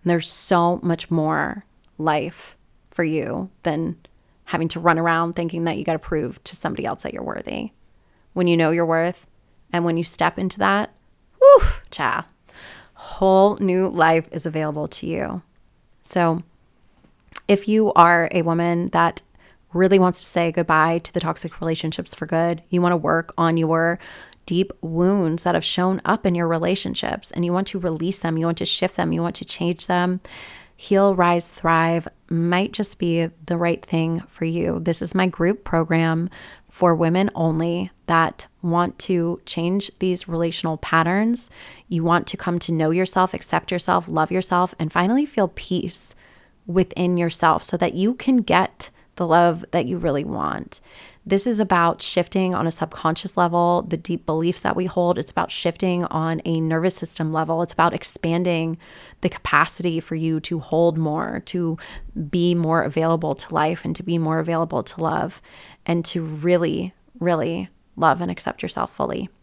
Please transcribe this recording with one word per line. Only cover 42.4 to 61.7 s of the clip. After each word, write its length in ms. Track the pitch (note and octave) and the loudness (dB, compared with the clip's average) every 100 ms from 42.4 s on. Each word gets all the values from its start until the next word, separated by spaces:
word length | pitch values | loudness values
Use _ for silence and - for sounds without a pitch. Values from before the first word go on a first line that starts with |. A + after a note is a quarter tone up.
| - F3 | -2 -2
to 140 | - | -2
know 160 | E3 D#3 | 0 2
yourself, 420 | E3+ F#3 - F#3 | 2 0 2 0
accept 380 | - - E3 - | 0 -2 -4 -2
yourself, 380 | F3+ - F3+ E3 | -4 0 0 0
love 220 | D#3+ D#3 | -2 0
yourself, 440 | F#3 F#3 F3+ F3+ - | -2 0 0 0 -2
and 140 | D#3+ | -2
finally 340 | F3 F3+ B3+ D4 | 0 2 2 0
feel 220 | - F#3 | 0 -2
peace 640 | - - F3+ F3 - - - - - _ _ - | -2 -4 -4 -2 -4 -6 -8 -20 -20 _ _ -2
within 480 | F3+ F3+ - F3+ F3 | 0 0 0 0 2
yourself 480 | E3+ - D#3+ D#3+ | 0 2 2 2
so 140 | - F3 | 0 0
that 160 | F3 | 0
you 200 | - G3+ | 2 0
can 240 | B3+ - B3+ | 0 2 2
get 520 | G3 F3 F#3+ _ - _ _ - | 4 2 2 _ -16 _ _ -6
the 100 | E3+ | 2
love 380 | E3 F3 E3+ - | 6 6 2 -2
that 140 | F3 B2 | -2 -2
you 120 | F3+ | -2
really 280 | E3+ C#3 D3 | -2 -2 -4
want. 560 | - D2+ - - - _ - - - F#3 | -4 -4 -6 -10 -14 _ -20 -20 -18 0
This 200 | G3 B3 | 0 2
is 120 | G#3+ | 0
about 440 | F#3 F3+ E3+ E3 | 2 4 2 0
shifting 500 | - - F3 F#3+ F#3 | -2 -2 0 0 0
on 140 | F3+ E3 | 0 -2
a 40 | |
subconscious 640 | D#3+ D#3+ - E3 D#3+ F#3 - | -2 -6 -2 -2 -2 -4 0
level, 460 | F3 F3 F3 F3 | 2 4 4 2
the 160 | E3 D#3+ | 0 -6
deep 300 | - E3+ - | -4 -6 -2
beliefs 340 | D#3+ E3+ F3+ | -2 -2 -2
that 140 | - - | -2 -2
we 100 | F#3 | -2
hold. 320 | - F3 F3+ | 0 0 0
It's 140 | - | -2
about 200 | - F3 | -4 -4
shifting 540 | - E3+ E3 F#3 F3 E3+ | -2 -4 -2 -2 0 -2
on 340 | D#3+ D#3+ E3 - | -2 -2 -4 -2
a 140 | D#3+ | -2
nervous 340 | D#3+ D#3+ F3+ F3 | 0 0 0 -2
system 380 | E3 - D#3 | -6 -4 -2
level. 300 | D#3+ D#3+ E3 | -2 -2 -2
It's 100 | E3+ | -2
about 200 | - E3+ | 2 2
expanding 840 | E3 - - E3 E3+ F3+ E3 E3 E3 - - - - | 2 -6 -4 -2 0 0 -2 -2 -6 -12 -20 -20 -6
the 80 | F3+ | -6
capacity 680 | - - D3 E3 - F3 E3 | -4 -4 -2 -2 -2 -4 -4
for 140 | - | -6
you 260 | D#3+ D#3+ D#3 | -4 -2 -2
to 180 | - E3+ | -4 -6
hold 400 | - E3 E3+ D#3+ | -2 2 2 2
more, 420 | D#3 D#3 - - - | -2 -2 -6 -8 -6
to 320 | F3+ E3+ | -4 -4